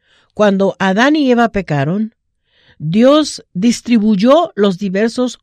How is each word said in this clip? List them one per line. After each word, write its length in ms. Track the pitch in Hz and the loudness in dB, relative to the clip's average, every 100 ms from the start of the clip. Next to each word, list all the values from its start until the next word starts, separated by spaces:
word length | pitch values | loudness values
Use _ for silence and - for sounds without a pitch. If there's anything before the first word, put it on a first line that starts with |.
| _ _ _ | _ _ _
cuando 400 | - 208 190 190 - | -2 0 2 -2 -2
Adán 340 | 190 190 269 | -2 0 0
y 160 | 311 262 | 0 2
Eva 220 | 240 233 | 2 0
pecaron, 640 | 202 180 147 139 196 220 _ _ _ _ _ _ - | -2 -4 -4 -2 -4 -6 _ _ _ _ _ _ -12
Dios 680 | 156 196 254 302 294 - - | -4 2 4 4 0 -8 -12
distribuyó 960 | 180 233 - - 233 214 202 240 311 330 - | -4 -2 -2 0 0 2 2 2 2 0 -2
los 220 | 202 180 | -2 -2
diversos 600 | 202 190 226 247 247 - | -4 -2 -4 -4 -6 -8